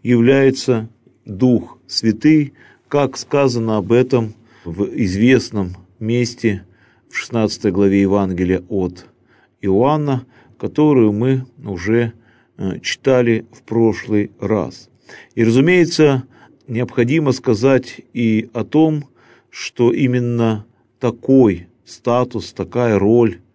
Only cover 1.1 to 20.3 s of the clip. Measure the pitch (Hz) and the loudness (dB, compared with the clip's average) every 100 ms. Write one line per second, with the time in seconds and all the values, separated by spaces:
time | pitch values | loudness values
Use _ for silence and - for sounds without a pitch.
1.1 | _ 113 95 127 113 - - _ - 113 | _ -16 -2 2 2 -2 -20 _ -4 -2
2.1 | 107 151 156 139 _ - _ _ 147 135 | 0 2 2 0 _ -20 _ _ -2 -2
3.1 | 135 - 143 135 120 113 107 90 117 127 | -4 -4 0 0 0 -2 -2 2 2 4
4.1 | 123 110 - _ _ 87 85 104 117 101 | 0 -2 -10 _ _ -14 -6 -6 -2 -2
5.1 | 95 120 127 - 107 90 90 _ _ 110 | 2 4 4 0 -6 -6 -10 _ _ -4
6.1 | 120 120 - 113 98 - _ _ _ _ | -2 -2 -4 -4 -4 -10 _ _ _ _
7.1 | - - 117 107 - 107 92 101 101 98 | -14 -6 -2 -2 -2 -4 0 2 2 2
8.1 | 101 98 90 90 92 90 101 90 90 - | 0 -2 -2 -2 -2 -4 -6 -6 -8 -20
9.1 | _ _ _ _ _ 101 98 131 151 147 | _ _ _ _ _ -2 2 2 0 -2
10.1 | 131 127 _ _ _ 98 - 151 135 107 | -4 -6 _ _ _ -8 0 2 4 2
11.1 | 104 127 131 127 - 107 90 95 117 120 | 2 0 -2 -4 -16 -12 -8 -2 0 0
12.1 | - _ _ _ - 95 - - - 135 | -8 _ _ _ -10 -8 -8 -10 -4 0
13.1 | 127 120 113 113 - - 113 113 104 - | 2 2 -2 -4 -20 -6 0 0 -2 -2
14.1 | 107 104 _ 98 107 64 - - _ - | -2 -2 _ -4 -4 -4 -10 -20 _ -20
15.1 | - - - 113 120 156 180 170 - 151 | -20 -12 -2 2 4 4 4 2 4 2
16.1 | 131 - _ - _ - 117 123 - 117 | 2 -4 _ -20 _ -10 -6 -4 -2 0
17.1 | 160 147 131 131 107 131 131 127 - _ | 0 0 -2 -2 0 2 2 -2 -18 _
18.1 | 120 117 107 - 120 101 151 160 151 139 | -4 0 0 -2 -10 -2 2 2 0 -8
19.1 | _ _ _ _ - - - 120 - 131 | _ _ _ _ -16 -14 0 0 2 -2
20.1 | 123 120 | -2 -2